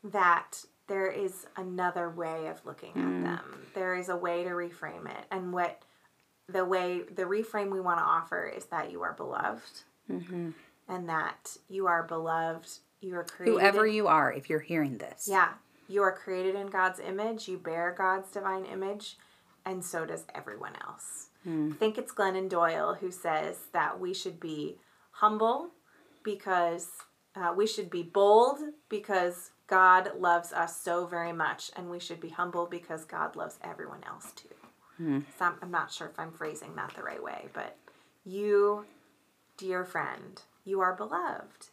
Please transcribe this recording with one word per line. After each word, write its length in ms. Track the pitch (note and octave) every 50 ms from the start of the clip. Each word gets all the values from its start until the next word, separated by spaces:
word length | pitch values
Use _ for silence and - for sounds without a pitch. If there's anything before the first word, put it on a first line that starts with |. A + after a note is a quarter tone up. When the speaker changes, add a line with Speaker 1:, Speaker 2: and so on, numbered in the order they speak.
| -
Speaker 1:
that 600 | G3+ F3+ G3+ F#3 F3 E3+ E3 - - - - - _ _ _ _
there 200 | - G3 F#3+ F#3+ F#3+
is 340 | - - G3+ F#3 F#3 - - - _
another 520 | F#3+ F#3+ F#3 F3+ F3+ F3+ F3+ F3 F3+ F3 E3+
way 380 | E3 F3 E3+ D#3+ D#3+ D#3+ D#3+
of 180 | D#3+ E3 D#3+ -
looking 240 | - - - - -
at 40 | E3
Speaker 2:
Mm. 260 | F3 - F3+ F3+ - -
Speaker 1:
them. 420 | F2 F2 - - - - - - - -
There 220 | G3+ F#3 F#3 F#3
is 140 | F3+ F3 F#3
a 60 | F3+
way 280 | F3 F3+ F3 E3+ F3 F3
to 60 | F3+
reframe 560 | F3 F3 F3 F3 E3+ - D#3+ D#3 E3 E3+ D#3+
it. 180 | - - - - -
And 200 | - F#3+ F3+ F3+ F3+
what 300 | F3+ F3 E3+ - - - _ _ _ _ _ _ _ _ _ _ _ _
the 180 | - F3+ F#3 F#3
way, 360 | F3+ F#3+ F#3 F3+ F3 F3+ F3 F3
the 200 | - F#3 G3 F#3
reframe 440 | F3+ G3 G#3+ A3+ A3 - G#3+ G3+ G3
we 100 | F#3+ F#3+
wanna 220 | F#3 F3+ E3+ E3+
offer 460 | D#3+ E3+ E3+ E3 E3 - F3 F3 E3+
is 180 | - - - -
that 220 | - F3 D#3+ D#3 F3
you 120 | F3 - -
are 100 | - -
beloved 720 | - - - - - - F#2+ A3+ - - - - - - _ _ _ _ -
Speaker 2:
Mm-hmm. 420 | F#3+ F3+ F3 F3 F3+ F3 E3+ E3 D#3 - - - _ _ _
Speaker 1:
and 200 | - F#3 F3+ F3
that 500 | E3 D#3+ D#3 E3 - - - _ - - - _
you 180 | _ F#3 G3 F#3+
are 160 | F3+ E3+ E3
beloved. 680 | E3 E3 E3+ D#3+ D#3+ E3 D#3+ E3 E3 E3 E3 E3 E3 - - - _ _ _ _
You 140 | - F#3 F3+
are 60 | F3 E3+
created 280 | - - - F3+ A3+ A3
Speaker 2:
Whoever 320 | F#3 F#3+ G3+ G3+ G#3 G#3+
Speaker 1:
in 80 | A3 G#3+
Speaker 2:
you 140 | G#3+ G#3
are, 260 | F3 D#3+ D#3 C#3 C3 -
if 160 | C#3 C3+ -
you're 100 | D#3+ D#3
hearing 380 | D3+ - E3+ D#3+ D3+ C#3 B2+
this. 300 | G#2 - - - - - G3+
Speaker 1:
Yeah. 240 | G3 F#3 F3 D#3+ - - _ _ _ _ _
You 140 | - F#3+ G3+
are 100 | G3+ F#3+
created 440 | F#3+ - - G3 F#3+ F#3 F#3 F#3+ F#3+
in 120 | G3+ G3
God's 320 | G3+ G3+ F#3+ F#3 F#3 F#3 -
image. 480 | - F3+ F#3+ G3 G#3+ A3+ A3+ G#3+ -
You 120 | - F#3 F3
bear 340 | - E3+ D#3+ E3+ E3+ F3 F3
God's 360 | F3+ F#3+ F#3+ F#3+ F#3+ F#3+ -
divine 340 | - G3+ G3 G3 F#3+ F#3+ F#3+
image. 520 | F#3+ G3 F#3+ F#3+ G3 G#3 G#3 G#3 - - _ - _ _ _ _ _ _ _ _
And 220 | F#3+ F#3+ F#3 F3
so 220 | - - E3 D#3+
does 180 | E3 E3 E3 - - -
everyone 400 | - - - G#2 - - - - -
else. 460 | - - - - - - - - - _ _ _ _
Speaker 2:
Mm. 260 | F3+ E3 D#3 D3+ D#3 D3+
Speaker 1:
I 20 |
think 240 | D3 A3 A3 G#3+ B3
it's 120 | A3 -
Glennon 380 | - - G3+ F#3+ F#3 F#3+ F#3+ F#3+
Doyle 460 | F#3+ E3+ E3+ E3 E3 D#3+ D#3 E3 F3+
who 160 | - - F3+
says 560 | F3 - - E3+ D#3 D#3 D#3 D#3+ - - - - -
that 260 | F#3+ D3+ D#3+ - F3+
we 120 | F#3 F3+ F#3+
should 240 | - - F#3 E3 E3
be 400 | - E3 D#3 D3+ D3 - - - _ _ _ _ _ _
humble 580 | _ - G#3 G#3+ A3 G#3+ A3 A3+ B3 C#4+ E4+ F4+ - _ _ _ _ _ _ _ _ _ _
because, 680 | A3 G3+ G3 - G3+ F#3 F3+ F3 E3+ E3+ F#3 F#3 - - - - _ _ _ _ _ _
uh, 180 | F#3+ F3+ E3+ F3
we 120 | F#3 G#3+
should 220 | G#3+ - A3 G3+ E3+
be 100 | - F3 E3+
bold 560 | E3 - G3 G3+ G3+ G#3 A3 A#3+ C4+ C#4+ D4 D4+ D4 - _ _ _
because 640 | A3 G#3 G#3 - G3+ F#3 F3 F3 F3 - - - _ _ _
God 480 | - G3 F#3 F#3 F#3 F3+ F#3 F#3+ G#3 - -
loves 320 | F3+ F3 E3+ E3+ E3+ -
us 240 | - F3 E3+ E3 E3 -
so 240 | - F#3+ E3+ F3+ F3
very 260 | F3 F3 E3+ E3+ E3+ E3+
much. 360 | E3 D#3 C3+ A2+ - - - -
And 140 | - F3+ F3
we 80 | F3 F3
should 200 | F3 - E3+ E3
be 100 | E3+ E3
humble 360 | E3 - F3+ F3 F3 F3 F3
because 400 | F3 F3+ E3+ E3+ - E3 D#3+ D#3+
God 300 | - F3+ E3 D#3 D#3 -
loves 240 | - E3 E3 - - -
everyone 400 | - E3 - - - - - -
else 240 | - - - - -
too. 180 | - - - - - - - - _ _ _ _ _ -
Speaker 2:
Mm. 220 | E3+ D#3 C#3 C#3 C#3+ - -
Speaker 1:
So 80 | - F3+
I'm, 100 | F3 E3+ -
I'm 100 | F#3+ F3+
not 200 | F3 E3 - -
sure 160 | - - E3
if 120 | D#3+ - -
I'm 120 | D#3+ E3
phrasing 440 | E3 - E3 D#3 D#3 D3 - D#3+ E3
that 180 | - - - -
the 80 | - -
right 180 | - - - -
way, 240 | - - - - - -
but 240 | - - - - _ _ - _ _ _ _ _ _ _
you, 600 | F#3 F#3 G3 G#3 G#3 G#3 G3+ G3+ G#3 G#3 G#3 G#3 - - _ _ _ _ _ _ _ _ _ _ _ _
dear 280 | - F#3+ F#3 F#3 F#3 F3+
friend, 560 | F3+ - E3 - - - - - - F#3+ - - _ _ _ _
you 160 | F#3+ G3 F#3+
are 120 | F#3 F3+ F#3
beloved. 720 | F#3 G#3+ A3+ D4+ F4 F4+ D4+ - - - - - _ - -